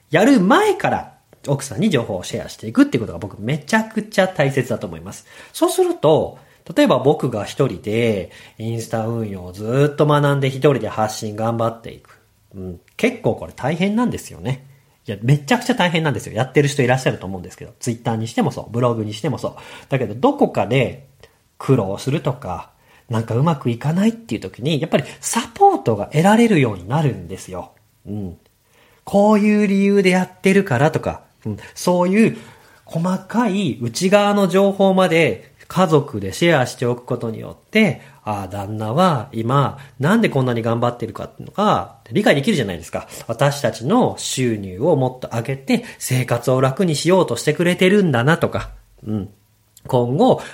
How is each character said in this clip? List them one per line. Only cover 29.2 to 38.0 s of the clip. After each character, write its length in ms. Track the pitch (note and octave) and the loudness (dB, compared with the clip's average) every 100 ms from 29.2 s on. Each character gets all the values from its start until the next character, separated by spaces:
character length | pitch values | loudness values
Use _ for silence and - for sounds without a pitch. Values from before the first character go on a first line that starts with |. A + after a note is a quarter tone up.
| G#3 | 6
う 60 | G#3 | 6
い 240 | G#3+ G#3 | 4 2
う 20 | G#3 | 2
理 180 | G3 | 2
由 180 | G3 G3+ | 4 4
で 80 | F#3 | 4
や 140 | F#3 | 2
っ 160 | F#3 - | 0 0
て 140 | F#3+ | 2
る 80 | G3 | 2
か 160 | F#3+ A#2+ | 2 2
ら 120 | D#3 | 2
と 100 | - | 2
か、 220 | F2+ D#2+ - _ | -4 -8 -14 _
う 60 | A2+ | -10
ん。 60 | G2 - | -10 -12
そ 280 | - F3+ F3+ | -4 0 2
う 60 | F3+ | 2
い 200 | G3+ G#3+ | 4 4
う 80 | C#3+ - - - _ | 2 -12 -20 -20 _
細 340 | - D#3+ F3+ F#3+ | -10 -4 -2 -2
か 300 | - A3 A#3+ | -2 -2 0
い 300 | G3 F3+ A#2+ | 0 -2 -4
内 300 | F3+ - F#3 | -6 -2 2
側 240 | G3+ G3+ | 4 4
の 120 | G3+ F#3+ | 2 2
情 260 | F#3 G3 | 4 2
報 220 | G3 G3 | 4 2
ま 140 | F#3+ F3+ | 4 4
で 440 | D#3+ D3 F#2 - _ - | 4 2 0 -10 _ -6
家 200 | F3 F#3 | 0 4
族 340 | D3+ C#3 G#2+ | 4 2 -6
で 120 | G2 | -8
シ 120 | - E3+ | 0 2
ェ 140 | D3+ | 2
ア 60 | B2 | 0
し 80 | - | -2
て 80 | |
お 100 | A#2+ | -4
く 100 | A#2+ | -4
こ 120 | - A#2+ | -6 -6
と 140 | A#2 | -6
に 100 | A2 | -8
よ 160 | G#2+ F2 | -12 -16
っ 120 | _ | _
て、 320 | A3 G#3 A2+ | 2 2 0